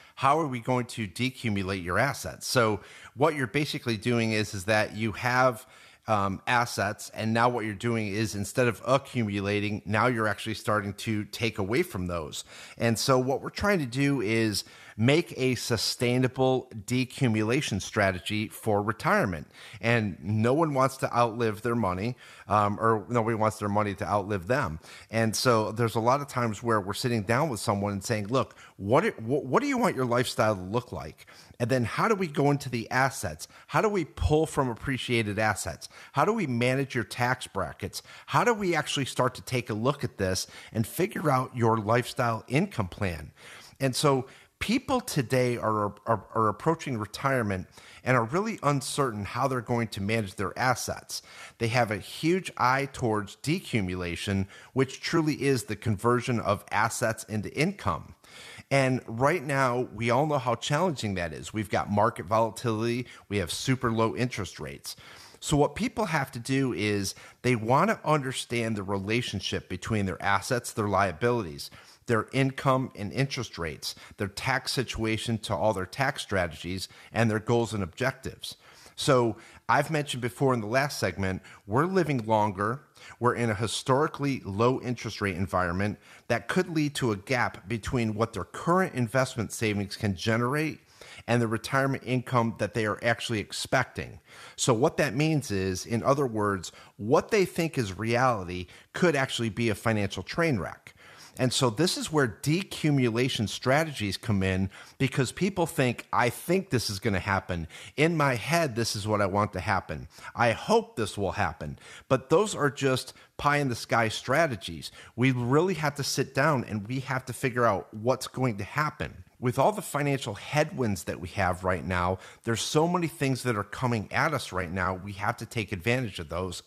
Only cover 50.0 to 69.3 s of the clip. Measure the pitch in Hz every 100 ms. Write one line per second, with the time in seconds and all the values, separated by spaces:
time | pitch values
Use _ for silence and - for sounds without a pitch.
50 | 98 113 98 - 95 - 127 117 - 82
51 | - - - - - - 117 123 110 101
52 | - - 156 185 170 - 123 135 139 -
53 | 123 107 101 - 135 180 - 113 92 90
54 | 87 85 - 98 95 - - 127 131 -
55 | - 160 151 135 139 131 - 107 117 95
56 | 117 123 117 117 92 98 - 101 113 -
57 | 113 113 - 107 92 - 170 - - 80
58 | - - - - - - - 139 131 127
59 | - 113 139 175 127 139 131 123 123 -
60 | 117 120 156 147 123 117 - 147 185 135
61 | 107 92 85 69 73 107 101 101 80 104
62 | 110 - 87 110 113 - 120 107 117 120
63 | 120 - - 101 85 - - 127 120 113
64 | 113 87 123 - 92 - 71 69 - -
65 | - - - - - 147 143 - 240 -
66 | 202 160 139 123 117 135 131 87 104 101
67 | 95 - - - 123 120 110 135 196 214
68 | 156 151 131 127 - 117 113 107 98 101
69 | 98 120 123